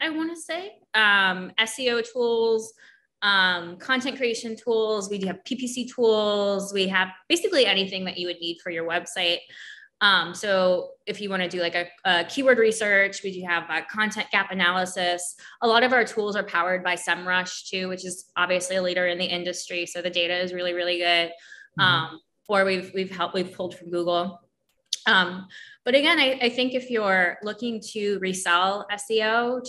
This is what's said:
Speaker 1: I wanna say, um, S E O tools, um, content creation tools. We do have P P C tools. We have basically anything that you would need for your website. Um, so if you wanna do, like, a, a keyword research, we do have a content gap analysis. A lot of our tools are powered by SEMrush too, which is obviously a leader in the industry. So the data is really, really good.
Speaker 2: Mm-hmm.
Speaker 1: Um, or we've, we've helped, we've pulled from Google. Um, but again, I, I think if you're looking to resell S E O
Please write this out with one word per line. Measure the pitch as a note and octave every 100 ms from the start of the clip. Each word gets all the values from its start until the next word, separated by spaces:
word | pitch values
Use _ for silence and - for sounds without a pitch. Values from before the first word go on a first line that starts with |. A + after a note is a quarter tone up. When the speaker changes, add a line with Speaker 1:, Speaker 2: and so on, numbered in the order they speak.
Speaker 1:
I | D#4+
wanna | D#4 D#4+ E4+
say, | - E4 G4 - _
um, | A3 G#3 G3+ F#3+ F3+ F#3 -
S | A3+ -
E | B3+
O | A#3+
tools, | A3+ B3+ A#3 A3+ A3+ A3 A3 - - _ _ _
um, | G3+ G3 F#3 F3 E3+ F3+
content | - C4 B3+ A3+
creation | A#3+ A3+ A#3 A3
tools. | - A3 G#3+ G#3+ G3
We | G#3
do | F#3
have | F#3
P | - A#3+
P | A#3+
C | B3 B3
tools. | - A3+ G#3+ G#3+ G#3 G3+ G3 F#3+
We | G3 F#3+
have | F#3+ F#3+ - _
basically | E4+ G#4 E4 G#3+
anything | F#3+ F#3+ F#3+ F#3
that | F3
you | F3
would | F3
need | E3+ E3+
for | F#3
your | E3 E3
website. | E3+ E3+ G3 F3 F3 - - - - - _
Um, | G#3 F#3 E3+
so | F3 G#3 F#3+ F#3 F3+ - - -
if | F#3+
you | G3+
wanna | F#3+ F3+
do, | F3+
like, | E3+
a, | F3 F3 -
a | F#3+ F3
keyword | E3+ - C4+ A#3+
research, | A3+ A3 G#3 G3 G3 G3
we | G3
do | F3+ F#3
have | E3+ D#3+
a | D#3+ -
content | G#3+ G#3+ G3+ -
gap | G3+ F#3+
analysis. | F#3+ F3 F#3 F#3 F#3+ F3 F3 - - - -
A | A#3+
lot | A3+
of | B3
our | B3+
tools | A3+ - G#3 G3+
are |
powered | G3 E3+ F3 F#3
by | F3+
SEMrush | E3+ - F3 F3+ F#3 F3+ - -
too, | F#3+ F#3
which | F3+
is | F#3 F3+ - -
obviously | F3+ F3+ F3+ F#3+
a |
leader | F3+ F3+ F3+
in | F3
the |
industry. | F3+ F3 F3 F3 - F3+ E3+
So | F3
the | F3
data | F3 E3+ F3+
is | F3+
really, | F3+ F3+
really | F3 F3 F3
good. | F3 E3+ E3
Speaker 2:
Mm-hmm. | - - - - -
Speaker 1:
Um, | F#3 E3+ D#3+ - _ _ -
or | G3+
we've, | G3 F#3 F3+
we've | F#3+ F#3
helped, | F3+ F3
we've | F#3+ F3+
pulled | - F#3 -
from | E3+
Google. | F3 E3+ F3 F#3 - _ _ _ _ _ - A#3
Um, | G3 F3 F#3 - - - -
but | -
again, | C4+ D4+ E4
I, | C4+ C4
I | A#3+
think | A#3+ B3+
if | B3+ B3
you're | A#3 G3+ F#3+ F3 -
looking | G#3 G#3 A#3+ A3 -
to | A3 G3+ G3
resell | F#3+ F#3 F3+ F3 F#3+ G#3 -
S | G#3 -
E | A3
O | G#3+ A3+ A#3+ B3+